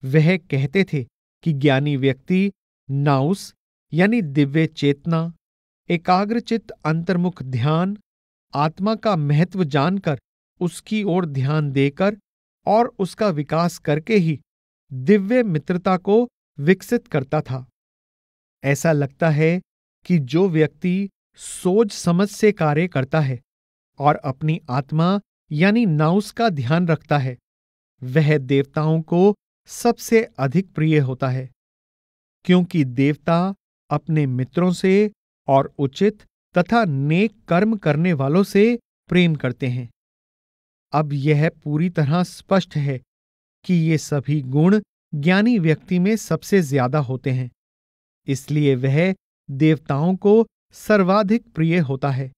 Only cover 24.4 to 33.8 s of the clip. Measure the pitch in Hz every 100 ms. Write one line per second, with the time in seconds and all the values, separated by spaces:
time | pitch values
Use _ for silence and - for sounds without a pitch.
24.4 | 156 160 - 127 139 156 170 202 - _
25.4 | _ 147 185 214 226 151 156 185 208 -
26.4 | 233 156 120 160 175 156 _ 147 131 123
27.4 | _ _ _ _ _ _ 127 135 151 151
28.4 | 131 139 139 - 156 160 160 170 190 208
29.4 | _ _ _ - 240 233 - 226 226 -
30.4 | 135 156 190 - 156 151 131 127 135 127
31.4 | 127 _ _ _ _ _ _ _ _ _
32.4 | - 180 175 165 131 123 139 151 - 170
33.4 | 185 196 _ _